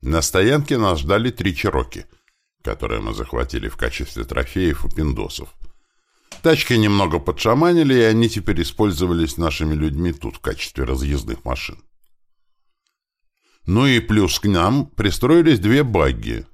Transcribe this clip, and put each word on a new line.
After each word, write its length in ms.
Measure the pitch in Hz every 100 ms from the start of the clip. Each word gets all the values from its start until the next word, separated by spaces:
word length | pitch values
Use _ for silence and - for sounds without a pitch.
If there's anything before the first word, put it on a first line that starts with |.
На 200 | 64 80
стоянке 580 | 82 92 101 147 147 131
нас 200 | 104 82
ждали 320 | 71 101 120
три 240 | 117 98
"Чероки", 520 | - 104 69 57 - - _ _ _ _ _
которые 360 | - 52 53 55
мы 140 | 52
захватили 540 | 52 55 60 62 57 52
в 80 | -
качестве 480 | 58 - - -
трофеев 600 | 57 - - 92 87 76
у 60 | -
пиндосов. 640 | - 78 58 50 - - - - - _ _ _ _ _ -
Тачки 300 | 160 156 -
немного 480 | 120 107 101 95 85
подшаманили, 720 | - 90 110 127 170 175 147
и 80 | 127
они 260 | 113 110 117
теперь 340 | 113 - 87
использовались 760 | 80 - 107 78 90 85 80 -
нашими 380 | 82 - 78
людьми 380 | 76 76 71 87
тут 260 | 78 - -
в 20 |
качестве 420 | - - - -
разъездных 600 | 62 65 69 71 55 55
машин. 360 | 62 62 - - _ _ _ _ _ _ _ _ _ _ _ _ _ _ _ _ _ _
Ну 220 | - 98 135
и 140 | 123
плюс 400 | 113 107 92 -
к 60 | 101
нам 380 | 92 90 135 -
пристроились 760 | - 101 - 123 170 165 127
две 240 | 98 131
багги. 640 | 135 92 71 60 52 55 -